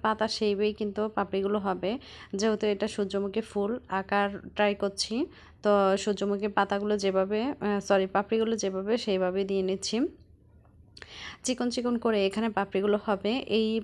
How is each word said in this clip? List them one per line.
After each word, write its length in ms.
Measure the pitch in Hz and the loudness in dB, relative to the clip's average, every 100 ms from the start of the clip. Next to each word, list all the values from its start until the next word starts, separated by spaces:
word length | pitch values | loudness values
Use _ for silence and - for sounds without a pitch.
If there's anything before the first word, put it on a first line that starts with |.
পাতা 260 | 220 214 220 | -2 0 -2
শেপেই 460 | - 214 202 214 | 0 0 2 0
কিন্তু 340 | 208 208 196 214 | 0 -4 -2 -2
পাপড়িগুলো 520 | 214 190 196 196 208 | -2 -2 0 0 0
হবে, 380 | 196 185 185 247 - - - 196 | -2 -2 -2 -4 -8 -20 -8 0
যেহেতু 300 | 220 214 214 | 0 2 0
এটা 200 | 202 220 | 0 -2
সূর্যমুখী 540 | - 196 196 202 220 | -2 -2 -2 -2 -4
ফুল 380 | 220 208 202 - - | -4 -2 -2 -2 -4
আঁকার 600 | 190 190 202 202 202 - - | -4 0 0 0 -4 -8 0
ট্রাই 200 | 208 202 | 2 2
করছি। 500 | 202 196 - 233 339 - - - | -2 -4 -4 -2 -4 -8 -20 -2
তো 340 | 208 202 196 196 | 4 6 6 2
সূর্যমুখী 500 | 214 196 202 202 208 | 0 0 0 0 0
পাতাগুলো 500 | 202 196 202 208 208 | 0 2 0 0 0
যেভাবে, 460 | 196 190 190 214 | 2 2 2 0
আহ, 360 | 262 - 208 202 | -2 -2 -2 0
সরি, 280 | 196 196 190 | 2 2 4
পাপড়িগুলো 480 | 196 202 220 226 220 | 0 0 0 0 0
যেভাবে 420 | 196 190 202 233 | -2 -2 0 -2
সেইভাবে 460 | 220 185 185 190 | 0 0 0 0
দিয়ে 180 | 196 196 | 0 0
নিচ্ছি 380 | 185 190 - 220 330 - - - _ - - - - - - - - - | 0 -2 -2 -2 -2 -4 -20 -20 _ -20 -20 -20 -20 -20 -18 -16 -16 -8
চিকন 260 | - 247 247 | -4 -2 -2
চিকন 280 | 240 240 233 | -2 -2 0
করে 280 | 233 208 196 | 2 2 2
এখানে 240 | 214 226 | 2 0
পাপড়িগুলো 500 | 202 196 190 202 208 220 | 0 0 0 2 2 2
হবে। 260 | 196 208 | 0 0
এই 500 | 254 - 220 220 220 | -2 0 0 2 0